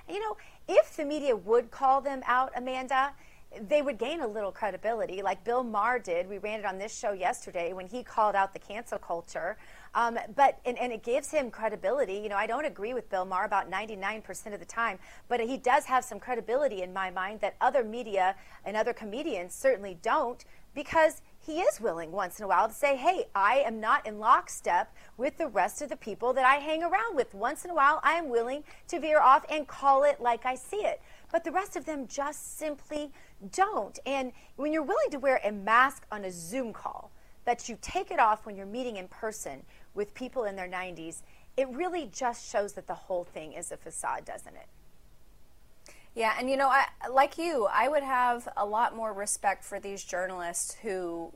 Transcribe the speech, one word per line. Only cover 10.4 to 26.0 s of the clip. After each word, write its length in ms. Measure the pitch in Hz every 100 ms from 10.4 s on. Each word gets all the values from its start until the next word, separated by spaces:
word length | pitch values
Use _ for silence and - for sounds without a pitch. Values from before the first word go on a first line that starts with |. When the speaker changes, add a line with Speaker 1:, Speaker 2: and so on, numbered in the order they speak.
| 277 - 254
Speaker 1:
and, 120 | 214
and 140 | 247
it 120 | 220
gives 280 | - 262 285
him 180 | 311 247
credibility. 680 | 208 220 202 185 269 214 196
You 140 | 214
know, 60 | 202
I 100 | 214
don't 200 | 233 302
agree 280 | - 208
with 160 | 254 -
Bill 160 | 190 185
Maher 200 | 185 208
about 220 | 196 160
ninety-nine 540 | 185 214 208 196 220
percent 320 | - - -
of 60 | 202
the 80 | 170
time, 320 | - 233 190 - - -
but 100 | 240
he 180 | 226 254
does 280 | - 277 285
have 180 | 254
some 160 | 247 202
credibility 640 | - 240 208 247 285 202
in 100 | 180
my 160 | 185 190
mind 300 | 185 190 214
that 160 | 196 -
other 240 | 247 262
media 520 | 220 233 226 196 185 190 - - -
and 120 | 214
other 160 | 233
comedians 640 | 233 220 220 311 202 180 -
certainly 420 | 269 196 202 170
don't, 420 | 220 277 247 247 - - - -
because 480 | 294 330 320 311 - -
he 220 | - 311
is 200 | 415 -
willing 300 | 214 165 160
once 260 | 185 185 -
in 80 | 208
a 20 |
while 200 | 180 220
to 60 |
say, 220 | 220 285 269
"Hey, 340 | 285 359 -
I 300 | 196 202 262 269
am 140 | 220
not 260 | 214 285 220
in 140 | 208
lockstep 760 | 214 311 349 - 214 175 214 - - -
with 220 | 262 -
the 80 | 311
rest 340 | 202 180 -
of 80 | 294
the 60 |
people 380 | 311